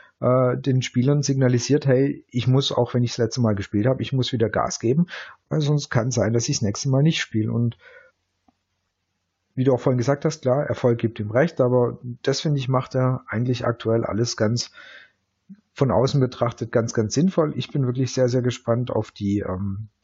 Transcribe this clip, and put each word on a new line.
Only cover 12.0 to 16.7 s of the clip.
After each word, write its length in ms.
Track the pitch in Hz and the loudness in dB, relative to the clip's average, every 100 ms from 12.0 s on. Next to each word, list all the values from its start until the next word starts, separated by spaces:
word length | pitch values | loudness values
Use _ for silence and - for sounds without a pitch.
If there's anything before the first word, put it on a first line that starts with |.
| 123 120 | -12 -4
das, 180 | - 135 | -2 -2
finde 160 | 160 143 | 0 -2
ich, 120 | 127 | 0
macht 260 | 127 - 131 | -2 -2 0
er 280 | 127 127 - | 0 -2 -4
eigentlich 400 | 107 123 120 117 | -4 -2 -2 -2
aktuell 360 | 117 110 113 | -2 0 0
alles 320 | - 101 117 - | 0 -2 -2 0
ganz 360 | 107 120 - - - - - _ _ _ _ - _ | 0 0 -4 -12 -20 -20 -20 _ _ _ _ -20 _
von 180 | - 127 | -2 2
außen 280 | 101 131 143 | 2 2 2
betrachtet 520 | 127 - 117 - 113 | 0 0 -4 -4 -2